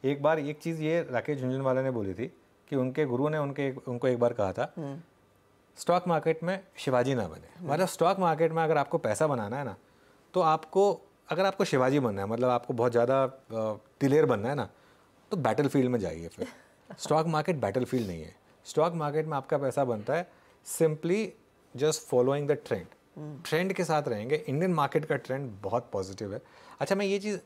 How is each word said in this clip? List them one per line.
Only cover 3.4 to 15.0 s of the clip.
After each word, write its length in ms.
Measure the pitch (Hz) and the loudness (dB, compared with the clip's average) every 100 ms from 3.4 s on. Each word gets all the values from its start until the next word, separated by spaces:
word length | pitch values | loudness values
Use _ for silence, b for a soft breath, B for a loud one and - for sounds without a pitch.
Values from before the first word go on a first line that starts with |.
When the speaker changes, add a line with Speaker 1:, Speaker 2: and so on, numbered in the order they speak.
| 143 139 139 | -4 -4 -4
Speaker 1:
एक, 200 | 131 - | -4 -8
उनको 200 | 120 131 | -2 0
एक 120 | 120 | 2
बार 140 | 120 | 2
कहा 200 | 120 98 | 2 -2
था, 200 | 92 143 - | -2 -6 -6
Speaker 2:
हम्म। 220 | 143 139 - _ _ _ _ _ _ - | -10 -10 -16 _ _ _ _ _ _ -10
Speaker 1:
"स्टॉक 300 | - 175 175 | 0 0 2
मार्केट 360 | 160 160 160 | 0 2 -2
में 200 | 165 190 - - | -2 -6 -8 -8
शिवाजी 400 | - 127 123 131 | 0 2 4 0
ना 120 | 92 | -2
बने।" 320 | 78 - - | -8 -18 -12
Speaker 2:
हम्म। 120 | 170 | -4
Speaker 1:
मतलब 160 | 147 180 | 0 0
स्टॉक 320 | - 170 196 | 2 2 4
मार्केट 320 | 180 156 165 | 2 2 2
में 120 | 160 | 2
अगर 140 | 160 151 | 2 2
आपको 200 | 139 165 | 2 0
पैसा 300 | 117 104 156 | 0 2 2
बनाना 300 | 131 104 131 | 0 -4 -6
है 80 | 135 | -8
ना, 100 | 92 b b b b b | -10 b b b b b
तो 80 | 185 | 2
आपको, 600 | 160 156 - 190 202 170 - _ - | 4 2 2 4 4 2 -8 _ -6
अगर 160 | 160 190 | 0 0
आपको 180 | 190 | 2
शिवाजी 360 | 190 139 127 143 | 2 4 4 4
बनना 220 | 123 98 | 2 -2
है, 60 | 98 | -4
मतलब 220 | 113 127 | 0 2
आपको 240 | 120 - | 2 -2
बहुत 180 | 123 123 | 0 2
ज़्यादा, 320 | 117 120 135 | 4 4 4
अ, 80 | 131 127 _ 113 110 107 _ _ | 2 -2 _ -4 -4 -6 _ _
दिलेर 240 | 139 147 147 | 4 6 6
बनना 240 | 110 113 | 4 0
है 60 | 143 | -4
ना, 140 | 98 b b b | -6 b b b